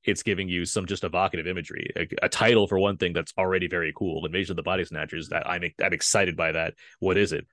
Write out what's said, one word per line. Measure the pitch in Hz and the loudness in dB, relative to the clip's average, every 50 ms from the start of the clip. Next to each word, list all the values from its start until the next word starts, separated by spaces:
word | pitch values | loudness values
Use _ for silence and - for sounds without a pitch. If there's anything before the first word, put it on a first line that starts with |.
| - | -2
It's | 104 98 - - | -2 0 0 0
giving | 113 98 90 95 | -2 -2 0 -2
you | 90 90 87 87 | -2 -2 -2 -2
some | - - 107 92 | -2 -2 -4 -2
just | 90 98 - - | -2 -4 -4 -4
evocative | 85 85 90 95 95 - 85 78 | -2 0 0 0 0 0 -4 -4
imagery, | 90 92 90 76 - - - - - - | -4 -4 -6 -8 -8 -10 -8 -8 -6 -4
a, | 85 87 - - - - | -4 -4 -4 -2 -2 -2
a | - | 0
title | - - 110 117 120 110 101 | 2 4 6 6 6 6 4
for | 95 101 92 | 4 4 4
one | 98 101 98 | 4 2 2
thing | - 92 87 | 0 -2 0
that's | 87 87 82 - - | 0 -2 -4 -2 -2
already | - 95 92 95 92 90 | 0 0 2 2 0 0
very | 80 87 87 82 78 78 | 0 -2 -2 -2 -2 -2
cool, | - 101 90 78 80 85 | -2 -4 -2 -2 -2 -4
Invasion | 78 85 95 92 - 90 | -2 -2 -2 -2 -2 -4
of | |
the | 82 76 | -4 -2
Body | 90 92 92 85 | 0 0 0 -2
Snatchers. | - 82 76 78 - - 82 78 | -4 -4 -6 -6 -6 -6 -8 -6
That | - 87 82 - | -4 -4 -4 -2
I'm, | - 90 87 87 - - - 92 | -2 -4 -4 -4 -6 -4 -2 0
I'm | 95 90 | 0 0
excited | 80 - - - 104 98 90 80 | 0 0 2 4 4 4 2 2
by | 82 82 80 80 | 0 0 0 0
that. | 80 80 85 - _ - - - _ | 0 -2 -2 -4 _ -18 -20 -10 _
What | 92 95 92 | 0 4 4
is | 101 104 85 78 | 4 4 4 2
it? | - - - | -4 -6 -10